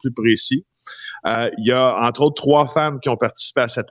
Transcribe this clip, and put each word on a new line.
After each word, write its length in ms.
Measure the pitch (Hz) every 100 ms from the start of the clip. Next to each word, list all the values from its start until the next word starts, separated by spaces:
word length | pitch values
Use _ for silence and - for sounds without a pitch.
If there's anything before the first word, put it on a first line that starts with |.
plus 80 | 135
précis. 540 | 120 113 110 - 135 - _ - - - - 90
Euh, 220 | 113 117 85
il 80 | 110
y 40 |
a, 240 | 127 127 101
entre 220 | 117 120
autres, 180 | 147 151
trois 260 | 135 147 143
femmes 320 | 165 151 139
qui 80 | 135
ont 80 | 117
participé 440 | 113 - - -
à 60 | 120
cette 180 | - 101